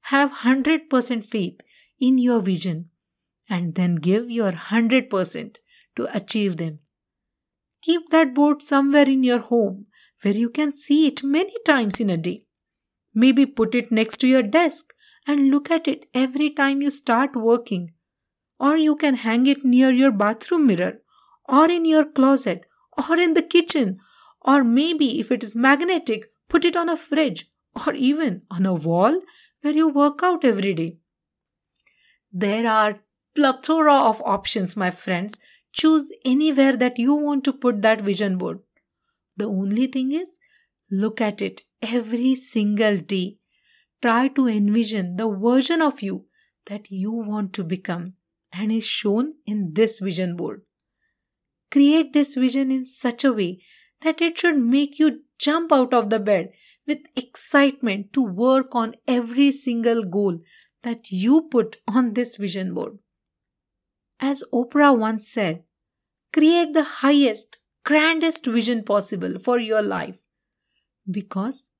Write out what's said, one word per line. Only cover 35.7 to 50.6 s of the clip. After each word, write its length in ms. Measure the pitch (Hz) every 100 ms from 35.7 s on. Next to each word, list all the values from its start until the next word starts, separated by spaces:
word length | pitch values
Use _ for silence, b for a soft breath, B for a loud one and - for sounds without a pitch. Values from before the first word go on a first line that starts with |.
Choose 380 | - 311 311 285 -
anywhere 500 | 262 262 311 277 269 254
that 220 | 247 247
you 140 | 240
want 300 | 294 294 285
to 80 | 277
put 280 | - 247 208
that 200 | 214 214
vision 360 | 202 190 202 185
board. 220 | 185 - _ _ _ _ _ _ _ -
The 80 |
only 420 | 208 190 196 214 262
thing 240 | 262 262
is, 260 | 302 359 - _ _ _ _ _
look 300 | 196 214 220
at 200 | 214 202
it 200 | 190 190 _ _
every 540 | 220 240 220 233 254
single 600 | 262 - 226 208 208 220 202
day. 400 | 151 196 180 - _ _ _ _ _ _
Try 260 | 240 226 269
to 180 | 277 254
envision 680 | 214 202 220 220 214 180
the 140 | 180 226
version 520 | 196 226 254 262 330
of 200 | 302 -
you 240 | 196 185 _ _ _ _
that 260 | - 202 -
you 200 | 196 202
want 420 | 226 208 214 196
to 100 | 190
become 500 | 165 180 - 175 175 - _ _ _
and 200 | 180 214
is 120 | 226
shown 520 | 220 - 208 214 285 -
in 260 | - 214 180
this 240 | 156 220 -
vision 360 | 196 175 180
board. 280 | 175 175 110